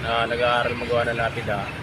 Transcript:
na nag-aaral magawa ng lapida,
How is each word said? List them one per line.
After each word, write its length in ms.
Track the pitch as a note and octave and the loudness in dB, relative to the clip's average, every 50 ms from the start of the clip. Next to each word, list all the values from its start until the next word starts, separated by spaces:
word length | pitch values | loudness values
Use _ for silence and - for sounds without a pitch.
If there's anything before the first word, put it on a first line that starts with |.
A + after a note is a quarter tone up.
| A#2 | -4
na 240 | A2+ A#2 A#2 A2+ | 0 0 2 2
nag-aaral 480 | A2+ A#2+ A#2+ B2 A#2+ A#2+ A#2+ A#2+ A#2+ A#2+ | 0 0 2 2 4 4 4 2 0 -2
magawa 320 | A#2+ A#2+ A#2+ A#2+ A#2 A#2+ | -4 -2 0 2 2 2
ng 80 | A#2+ A#2 | 2 0
lapida, 480 | A#2 A2+ A2+ - A#2+ A2 G#2+ G#2 G2+ G2+ - - - | 0 0 -2 -2 -4 -4 -2 -2 -2 -2 -6 -8 -10